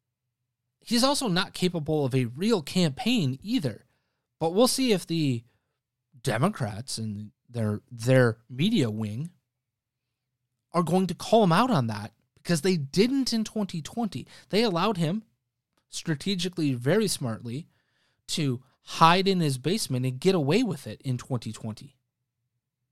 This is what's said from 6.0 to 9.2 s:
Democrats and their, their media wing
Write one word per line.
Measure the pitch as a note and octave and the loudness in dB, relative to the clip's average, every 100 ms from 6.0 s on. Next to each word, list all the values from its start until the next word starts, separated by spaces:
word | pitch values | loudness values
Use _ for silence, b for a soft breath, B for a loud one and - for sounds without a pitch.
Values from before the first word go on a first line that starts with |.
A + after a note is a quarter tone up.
| _ B2+ | _ -10
Democrats | - A2 E3+ G#3 C3 G#2 - - | -4 0 0 -2 -6 -6 -10 -8
and | A2 G#2 G#2+ _ _ | -6 -8 -12 _ _
their, | A#2 G#2+ G#2 - | -4 -2 -4 -8
their | A#2+ A2+ C3 A#2+ A2 - | -6 4 6 4 2 -8
media | B2+ F#3 A3+ A#2 | -2 0 2 0
wing | G#2+ G#2+ A2 | -2 -6 -6